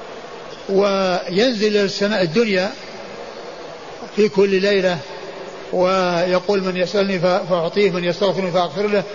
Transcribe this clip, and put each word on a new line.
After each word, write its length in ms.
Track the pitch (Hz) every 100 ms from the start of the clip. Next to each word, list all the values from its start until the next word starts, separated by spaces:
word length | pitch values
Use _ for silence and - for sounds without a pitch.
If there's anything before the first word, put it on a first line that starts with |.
| - - - - - - -
وينزل 960 | 190 202 196 190 180 - 185 254 226 214
إلى 160 | 208
السماء 380 | 196 - 202 214
الدنيا 500 | 175 165 233 185 180 - - - - - - - - - - - - - 233 -
في 140 | 208
كل 320 | - 202 190
ليلة 360 | 196 202 185 170 - - - - - - -
ويقول: 880 | 185 180 190 180 175 180 180 180 202
"من 160 | 190 180
يسألني 420 | 175 208 196 190
ف-، 60 | 180 185 170
فأعطيه، 420 | 180 165 202 202
من 120 | 180
يستغفرني 480 | 175 175 196 175 185
فأغفر 360 | 175 170 156 208
له"، 160 | 208 -